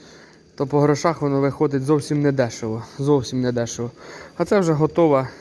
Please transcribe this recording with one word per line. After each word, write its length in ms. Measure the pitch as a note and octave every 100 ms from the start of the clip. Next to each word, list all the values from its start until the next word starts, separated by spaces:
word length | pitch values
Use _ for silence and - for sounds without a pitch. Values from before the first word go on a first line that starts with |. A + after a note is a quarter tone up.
| - - - - _ -
то 100 | C3+
по 140 | C#3+
грошах 420 | D3 C#3+ F3 D3+
воно 180 | D3 C#3
виходить 420 | C#3 - D3 C3+
зовсім 400 | C3+ D3+ - D3
недешево, 600 | C#3+ C3+ A#2+ - A2+ A2+ - -
зовсім 420 | C#3 C#3+ A2+ C3
недешево. 500 | B2 A#2+ A#2 - A#2+ - - - - -
А 80 |
це 160 | E3+ G#3
вже 120 | E3
готова, 560 | D3+ D#3 - D#3+ C3+ B2+ -